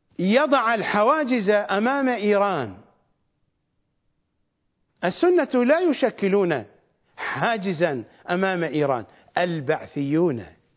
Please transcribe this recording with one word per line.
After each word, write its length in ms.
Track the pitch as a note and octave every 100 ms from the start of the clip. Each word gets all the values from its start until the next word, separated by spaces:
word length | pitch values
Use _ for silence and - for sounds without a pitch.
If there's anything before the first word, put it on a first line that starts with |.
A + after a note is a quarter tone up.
| _ -
يضع 560 | F3+ A#3 D4+ C4+ A3+
الحواجز 760 | A3+ - G#3 A3 D#4 C4+ B3+ G3
أمام 580 | G#3 G#3 G3 A#3 C#4 C4
إيران. 720 | A#3 G#3 G3+ G3+ E3+ A2+ F#2 - _ _ _ _ _ _ _ _ _ _ _ _ _ _ _ _ _ _ _ _ _
السنة 600 | F3+ - F4 F4+ C#4 B3+
لا 160 | B3 D#4+
يشكلون 840 | F4+ B3+ A#3+ - G3+ G3+ F3+ C#3 G2+ _ _ _ _ -
حاجزاً 880 | - B2 G3 A3+ F#3+ D#3 E3+ C3 G#2+ _ -
أمام 340 | F3+ F#3+ F3+
إيران، 400 | D#3+ D3+ C#3+ B2+ G#2 - _ -
البعثيون 1080 | F3+ E3 C3 D#3 - D3 C#3 D#3 F3+ A#2+ F2+ _ _